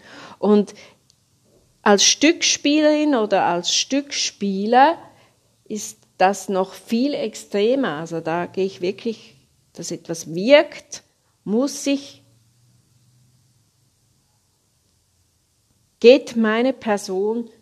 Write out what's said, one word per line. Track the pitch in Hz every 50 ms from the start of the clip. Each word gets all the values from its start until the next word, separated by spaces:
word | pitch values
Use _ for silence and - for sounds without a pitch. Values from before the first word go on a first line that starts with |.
| -
<laughs> | - - - - - - -
Und | - 202 208 208 196 - - - - - _ _ _ _ _ _ _ _ _ _ _ _ _ _ _ _ _ _ _
als | 220 202 196 -
Stückspielerin | - - - 277 311 339 294 - - - - - 285 294 311 302 302 302 302 302 302 277
oder | 226 214 208 196 185 120
als | 135 175 175 180 - -
Stückspieler | - - - 262 285 285 285 - - - - - _ 202 202 190 190 202 214 240 254 269 311 339 - - - - _ _ _ _ _ _ _ _ _ _
ist | _ 220 208 - - - - _ _ _
das | - 185 190 202 - - -
noch | 196 185 190 185 -
viel | - - - 233 233 262 294 285
extremer. | - 226 214 - - - - - 202 202 233 262 285 262 185 147
Also | 147 165 147 165 165
da | 165 165 165 175 175
gehe | - - 190 185
ich | 190 190 -
wirklich, | 175 185 208 - - 233 220 - - - _ _ _ _ _ _ _ _ _
dass | - 170 -
etwas | 175 160 - - 165 165 - 151 160
wirkt, | 175 196 247 285 294 349 - - - - _ - - - _ _ _ _ _ _ _ _
muss | 175 208 233 269 277 - - -
ich, | 277 277 269 - - - - _ _ _ _ _ _ _ _ _ _ _ _ _ _ _ _ _ _ _ _ _ _ _ _ _ _ _ _ _ _ _ _ _ _ _ _ _ _ _ _ _ _ _ _ _ _ _ _ _ _ _ _ _ _ _ _ _ _ _ _ _ _ _ _ _ _ _ _ _ _ _ _ _ _ _ _
geht | - 233 269 - 285 - 240
meine | 233 220 214 214 226 240 262 254
Person | - - 233 208 202 - - 185 185 202 214 226 240 233 226 - _